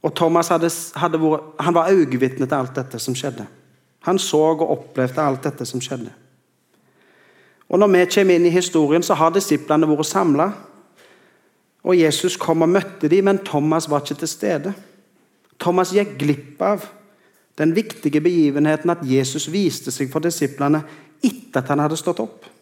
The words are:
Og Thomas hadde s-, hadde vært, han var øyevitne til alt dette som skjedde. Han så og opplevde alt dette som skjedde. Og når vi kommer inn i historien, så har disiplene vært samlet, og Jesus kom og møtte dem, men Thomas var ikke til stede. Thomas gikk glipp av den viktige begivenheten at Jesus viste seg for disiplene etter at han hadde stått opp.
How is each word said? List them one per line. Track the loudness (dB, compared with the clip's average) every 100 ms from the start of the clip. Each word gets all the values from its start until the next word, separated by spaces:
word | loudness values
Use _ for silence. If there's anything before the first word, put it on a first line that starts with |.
Og | -4 0
Thomas | 2 2 2
hadde | 0 0
s-, | -4 -10 -4
hadde | -2 0
vært, | 0 0 -6 -6
han | 0
var | 2 4
øyevitne | 2 2 0 -2 -2 -4
til | -2
alt | -4 -8
dette | -10 -10
som | -8 -6
skjedde. | -6 -10 -16 -18 _ _ _ _
Han | -2 -2
så | 0 2 2 2
og | -2
opplevde | -4 -6 -4 -2 0
alt | -2 -2 -6
dette | -6 -8
som | -8
skjedde. | -8 -10 -10 -18 _ _ _ _ _ _ _ _ _ _ _ _ _ _ _
Og | 2
når | 4
vi | 4 4 2
kommer | 4 4
inn | 4
i |
historien, | 2 0 0 2 2
så | 2 2
har | 2
disiplene | 2 0 -2 0 0 2
vært | 0 0
samlet, | 0 2 2 0 -4 -18 -20 _ _ _ _ _ _ _ _ _ _
og | 0 4
Jesus | 4 2 -4 -4
kom | -2 2
og | 2
møtte | 2 -2 -4 2
dem, | 4 4
men | 0 0
Thomas | -2 0 -2 0
var | -4
ikke | -4 -8
til | -8
stede. | -4 -2 -2 -4 -10 -16 _ _ _ _ _ _ _
Thomas | 0 0 2
gikk | 0 -2 -2
glipp | -2 -2 -6 -4
av | -2 -2 -6 -20 _ _ _ _ _ -2
den | 0 0
viktige | -2 -4 -2 0
begivenheten | 2 2 2 2 2 2 0
at | -2 0
Jesus | 0 0 -6 -4
viste | -2 -2 -2 -10
seg | -8 -6
for | -4
disiplene | -4 -2 -6 -2 0 0 -2 -20 -20 _
etter | -4 -4 -6 -6
at | -2
han | -2
hadde | 0 -2
stått | -4 -4
opp. | -6 -10 -20 _